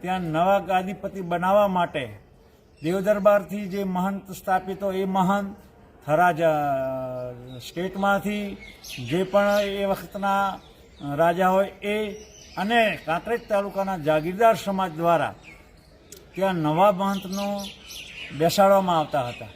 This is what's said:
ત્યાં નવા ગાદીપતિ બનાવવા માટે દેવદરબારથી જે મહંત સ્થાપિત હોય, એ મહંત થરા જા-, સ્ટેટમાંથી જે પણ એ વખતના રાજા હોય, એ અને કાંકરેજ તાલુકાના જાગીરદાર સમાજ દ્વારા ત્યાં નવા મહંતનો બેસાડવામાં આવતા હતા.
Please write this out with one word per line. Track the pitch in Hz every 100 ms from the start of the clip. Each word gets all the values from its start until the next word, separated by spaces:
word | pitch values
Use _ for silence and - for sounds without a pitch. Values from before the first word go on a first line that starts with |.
ત્યાં | 175 185
નવા | 170 156 180 196
ગાદીપતિ | 185 185 185 208 190 196
બનાવવા | 175 175 180 202 202
માટે | 185 175 156 120 104 _ _ _ _ _ _
દેવદરબારથી | 151 190 190 208 196 202 190 202 202
જે | 196
મહંત | 196 180 185 196 -
સ્થાપિત | 180 - 190 190 190
હોય, | 196 190
એ |
મહંત | 190 190 180 202 196 202 - - - - -
થરા | 156 180
જા-, | 156 165 151 143 135 131 131 131 127 123 123 123 127 -
સ્ટેટમાંથી | - 185 190 196 196 202 208 202 190 - - - - 120
જે | 160
પણ | 185 202 202 202 202 196
એ |
વખતના | 196 190 175 202 196 196 196 185 - - - - 143 143
રાજા | 165 175 185
હોય, | 190 196 - 202
એ | 208 214 196 - - - -
અને | 196 233 220 156
કાંકરેજ | - 165 202 233 233
તાલુકાના | 202 202 196 196 185
જાગીરદાર | 147 156 156 185 226 208
સમાજ | - 190 185
દ્વારા | 156 170 165 127 101 - - - - - - - - -
ત્યાં | - 190
નવા | 180 151 156 208
મહંતનો | 185 196 196 185 196 202 202 202 - - - - - - 139
બેસાડવામાં | 165 - 196 196 185 165
આવતા | 151 147 120
હતા. | 117 110